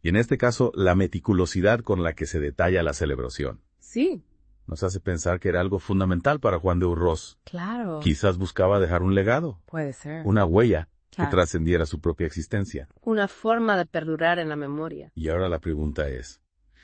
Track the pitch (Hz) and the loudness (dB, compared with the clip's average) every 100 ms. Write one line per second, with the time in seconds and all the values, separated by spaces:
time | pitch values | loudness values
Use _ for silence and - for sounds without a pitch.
0 | 85 98 117 135 123 113 123 - 92 90 | 2 2 2 2 0 2 0 2 2 4
1 | 92 90 - 95 90 92 98 117 110 95 | 2 0 2 2 2 2 2 2 0 0
2 | 85 78 78 82 73 69 90 92 80 71 | -2 -4 -6 -4 -4 0 2 2 0 -2
3 | 76 64 62 - 67 53 _ _ - 233 | -2 -2 -6 -6 -8 -8 _ _ -8 0
4 | 330 262 _ _ _ _ - 85 95 95 | 0 -2 _ _ _ _ -12 -4 -2 -2
5 | 95 85 87 87 98 87 92 95 - 98 | -2 -2 -2 0 0 0 0 -2 0 2
6 | 92 90 139 147 117 90 92 87 90 85 | 2 2 0 0 0 0 0 2 2 2
7 | 87 80 - _ - 175 185 240 208 156 | 0 0 -6 _ -14 -10 -8 -6 -6 -2
8 | 117 73 101 90 92 - 92 101 87 85 | -2 2 0 0 -4 0 2 4 2 2
9 | 90 98 98 131 165 101 _ 160 143 123 | 2 2 2 0 -2 -10 _ -8 -8 -8
10 | 147 160 151 110 90 90 120 82 78 _ | -14 -6 0 2 4 6 6 2 -2 _
11 | _ - 156 92 87 85 80 87 80 76 | _ -4 0 2 2 0 2 2 0 -2
12 | 85 80 82 - 76 101 95 - 64 _ | -4 -2 -4 -6 -6 -4 -4 -8 -14 _
13 | - 220 196 - 220 233 226 196 170 165 | -4 -2 -2 -4 -2 0 2 0 -2 -6
14 | 156 156 165 175 156 147 143 147 160 147 | -4 0 0 0 -2 -6 -6 -6 -8 -10
15 | - - 80 85 92 82 85 76 76 76 | -14 -6 -2 0 0 -2 -4 -2 -2 -2
16 | 73 64 - - _ _ _ _ | -4 -6 -12 -20 _ _ _ _